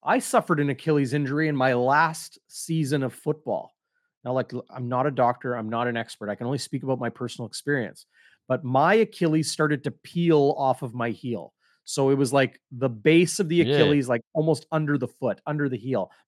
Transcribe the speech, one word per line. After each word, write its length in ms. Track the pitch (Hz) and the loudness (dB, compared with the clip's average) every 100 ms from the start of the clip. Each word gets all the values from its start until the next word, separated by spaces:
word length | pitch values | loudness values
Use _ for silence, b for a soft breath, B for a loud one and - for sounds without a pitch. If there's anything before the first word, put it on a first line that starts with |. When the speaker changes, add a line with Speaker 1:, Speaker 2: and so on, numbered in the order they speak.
Speaker 1:
I 160 | 151 247 | -2 -2
suffered 400 | - 240 - 151 | 2 0 2 2
an 100 | 143 | 0
Achilles 440 | 135 160 147 131 | -2 0 0 0
injury 340 | 147 139 147 156 | -2 -2 -2 -2
in 80 | 143 | 0
my 180 | 131 | 2
last 680 | 123 127 143 160 160 - - _ | 2 2 2 2 -2 -14 -20 _
season 560 | - - 160 135 147 | -14 -6 -2 0 -2
of 100 | 131 | -2
football. 640 | - 156 151 - 80 - _ _ _ _ _ 123 | -4 -6 -6 -4 -6 -8 _ _ _ _ _ -6
Now, 80 | |
like, 200 | 131 127 | -4 -4
l-, 120 | 123 - | -8 -12
I'm 200 | 127 120 | -10 -6
not 160 | 127 143 | -2 -2
a 60 | |
doctor. 440 | 127 120 123 131 120 | 2 0 0 -4 -6
I'm 140 | 110 | -4
not 180 | 117 120 | -4 -2
an 80 | 117 | -4
expert. 340 | 113 - 104 | -6 -8 -8
I 60 | 98 | -6
can 100 | 120 | -4
only 120 | 139 | -6
speak 260 | - 135 | -6 -8
about 160 | 131 127 | -4 -4
my 100 | 117 | -4
personal 380 | - 123 - 117 | -6 -10 -10 -12
experience. 580 | - - 143 107 - - b b b - | -8 -4 -2 -2 -10 -20 b b b -4
But 160 | 131 | -4
my 320 | 131 131 160 220 | 0 2 4 4
Achilles 560 | 214 - 170 160 151 | 2 0 0 2 0
started 320 | - 151 147 | 0 0 0
to 80 | 139 | -4
peel 640 | - - 170 170 151 139 - | -10 -8 -2 4 4 4 2
off 240 | 135 127 | 0 0
of 120 | 131 123 | -4 -6
my 160 | 117 | -6
heel. 420 | 107 127 107 73 _ _ _ - | -6 -6 -8 -8 _ _ _ -8
So 240 | - 135 | 0 2
it 60 | 139 | 4
was, 180 | 135 | 2
like, 260 | 139 127 - _ | 2 0 -2 _
the 180 | 120 131 | -4 -4
base 500 | 110 156 165 170 - | 0 4 6 6 2
of 80 | 170 | 0
the 100 | 170 | 2
Speaker 2:
Yeah. 180 | 120 143 | 4 4
Speaker 1:
Achilles, 340 | 147 147 127 | 4 4 2
like, 120 | 120 - | -2 -2
almost 320 | 156 156 156 - | -2 0 0 -2
under 260 | 160 151 143 | -4 0 -2
the 100 | - | -2
foot, 320 | - 127 101 - | -4 -6 -4 -6
under 240 | 151 143 | -4 -2
the 80 | 123 | -4
heel. 340 | 123 117 92 b | -4 -4 -4 b